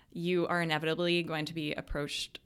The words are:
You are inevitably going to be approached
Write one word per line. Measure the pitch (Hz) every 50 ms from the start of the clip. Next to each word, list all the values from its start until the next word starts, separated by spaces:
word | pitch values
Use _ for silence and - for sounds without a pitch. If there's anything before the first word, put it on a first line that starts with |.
| - _
You | - 175 170 175 180 175 170 -
are | 175 175
inevitably | 170 165 156 151 160 160 160 165 175 175 175 175
going | 170 165 160 156 151
to | 151 160
be | 165 151 151 -
approached | - - - - 151 147 147 - - - - - - _